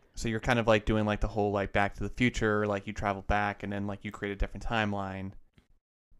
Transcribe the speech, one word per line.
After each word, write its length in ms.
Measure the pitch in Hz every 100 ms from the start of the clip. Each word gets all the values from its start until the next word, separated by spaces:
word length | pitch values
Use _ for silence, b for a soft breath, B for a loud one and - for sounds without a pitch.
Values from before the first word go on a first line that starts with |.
| _ -
So 120 | 113
you're 100 | 110
kind 200 | - 123
of, 80 | 110
like, 180 | 110 -
doing, 200 | 107 107
like, 140 | 104
the 60 | 104
whole, 240 | 107 104
like, 220 | 101 98
Back 220 | 107 101 -
to 80 |
the 60 | 101
Future, 560 | - 123 - 110 104 104
like, 180 | 101 104
you 60 |
travel 300 | 101 101 98
back 400 | - 104 104 101
and 100 | 98
then, 120 | 101 101
like, 180 | 98 107
you 60 |
create 200 | - 101
a 40 | 98
different 280 | 101 101
timeline 680 | - 113 104 101 98 95 95 - - _ _ _ _ _ _